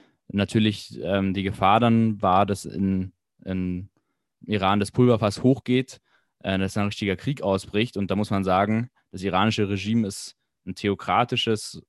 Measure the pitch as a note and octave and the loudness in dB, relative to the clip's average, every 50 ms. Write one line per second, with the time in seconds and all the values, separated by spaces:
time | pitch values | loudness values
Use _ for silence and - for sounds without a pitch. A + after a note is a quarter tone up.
0 | _ _ _ _ _ - - G2+ G2+ - - A2+ G#2+ G#2+ G2 - - - - - | _ _ _ _ _ -6 -2 -2 0 2 2 2 2 2 0 -2 -8 -14 -12 -8
1 | - E2+ G2 G2 G2 F#2+ F#2 G2+ F#2+ G2 G2 - G2 F#2+ G#2 A#2 A#2+ A#2 A2+ A2+ | -4 -2 0 0 0 0 -2 -2 -2 -4 -2 2 4 4 6 6 6 4 4 4
2 | A2+ A2+ G#2 G2+ G2+ F#2 F2+ F#2+ G2+ F#2+ G2+ - - - G#1 F2+ G2 F#2+ F#2+ F#2+ | 2 2 0 0 2 4 4 4 4 2 0 -6 -6 -10 -6 -2 0 0 0 -2
3 | F#2 F#2+ - _ _ _ _ _ - F#2+ F#2 F#2 F#2 F2+ F2+ F2+ G2+ - _ _ | -2 -6 -10 _ _ _ _ _ -10 -8 -6 -4 -4 -4 -4 -6 -8 -12 _ _
4 | _ _ _ _ _ _ _ _ - - G#2+ G2 F#2+ F#2+ G#2 G#2 G2+ - - B2 | _ _ _ _ _ _ _ _ -8 -4 -2 0 2 2 2 2 0 0 2 4
5 | B2 B2 A#2+ A2+ A#2 G#2 - - - B2 C3+ A#2+ - - B2 C3 C3 - - - | 4 4 4 4 2 0 0 2 2 2 2 2 0 -2 0 0 -2 -4 -10 -20
6 | _ _ _ _ _ _ _ _ - F#2+ F#2+ F#2+ F#2+ F#2+ - A2 G2+ G2+ G2+ - | _ _ _ _ _ _ _ _ -4 -2 -2 0 -2 -2 -2 -2 -2 -2 -4 -4
7 | G#2 G2 F#2 - - - D#3+ - - G2 G2 F#2 - - - G#2 A#2 B2 - G2 | -2 -2 -2 -2 -4 -6 -6 -2 0 0 0 0 -2 -2 -2 0 0 0 -2 -4
8 | G2+ - F#2+ G#2 G#2 - G2+ G2 F#2+ F#2+ F#2 F#2+ G2+ G#2 A2 A2+ B2 - _ _ | -4 -2 -2 -2 -2 -2 -2 -2 0 2 2 2 2 2 0 -2 -4 -6 _ _
9 | _ _ - F2+ F#2 G2 E2+ F#2 G#2 A2 G#2+ - G#2 F#2+ G2+ F#2 F#2+ G#2+ A2+ A#2 | _ _ -12 -6 -4 -2 0 2 2 2 2 0 -2 -2 -2 -4 -2 -2 0 0
10 | G#2+ G2 G2 - - - - _ _ _ _ _ - F#2+ F#2+ - - G2+ G2 - | 0 -2 -6 -10 -14 -16 -18 _ _ _ _ _ -14 -14 -10 -4 -2 -2 -2 -2
11 | - - F#2 A2 B2 - B2 A#2 - A2+ A2 G#2 - - - - - | -2 0 2 2 2 2 0 -2 0 0 -2 -2 -4 -10 -16 -18 -14